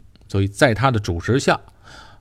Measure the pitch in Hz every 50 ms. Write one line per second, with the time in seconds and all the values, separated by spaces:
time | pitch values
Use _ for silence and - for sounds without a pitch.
0 | - - _ - - - - 98 98 98 - - 151 127 107 104 131 135 120 110
1 | 101 - 85 82 - - 117 139 - 190 151 - - - - _ - - - -
2 | - - - -